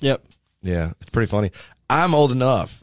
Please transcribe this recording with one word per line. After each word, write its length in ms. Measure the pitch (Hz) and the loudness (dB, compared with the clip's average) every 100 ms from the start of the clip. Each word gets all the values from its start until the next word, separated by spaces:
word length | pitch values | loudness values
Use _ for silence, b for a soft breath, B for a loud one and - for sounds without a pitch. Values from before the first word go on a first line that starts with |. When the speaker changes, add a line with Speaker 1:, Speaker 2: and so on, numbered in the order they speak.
Speaker 1:
Yep. 240 | 139 131 _ _ _ _ | -2 -2 _ _ _ _
Speaker 2:
Yeah, 300 | 92 87 82 - | -6 -4 -4 -8
it's 100 | - | -6
pretty 200 | 117 110 | -2 0
funny. 220 | 104 101 B B B - | 0 -2 B B B -2
I'm 260 | 139 180 | 0 2
old 180 | 151 143 | 4 4
enough. 500 | 127 127 117 87 - | 2 2 0 -2 -12